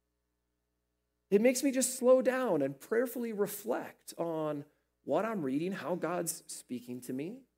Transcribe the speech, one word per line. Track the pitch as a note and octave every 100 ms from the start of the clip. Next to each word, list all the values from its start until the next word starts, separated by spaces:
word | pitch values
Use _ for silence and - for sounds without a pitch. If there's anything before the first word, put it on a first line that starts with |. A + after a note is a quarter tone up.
| _ _ _ _ _ _ _ _ _ _ _ _ -
It | G3+
makes | A#3+ B3+
me | C#4+
just | B3+ B3 -
slow | B3 C4
down | B3+ B3+ B3+ D#3+
and | C#3 C#3+
prayerfully | - A3+ B3+ B3+ A#3
reflect | G#3 G3 - A3 A#3+ A#2 - - -
on | E3+ D#3+ D3+ D3 C#3+ _ _ _
what | - D3 G#3+
I'm | A3
reading, | C#3 C#3 F3
how | F#3 C3+ F3+
God's | E3 F3 E3+ - -
speaking | - - B2 A#2+ B2
to | B2
me, | C3 D#3 B3+ -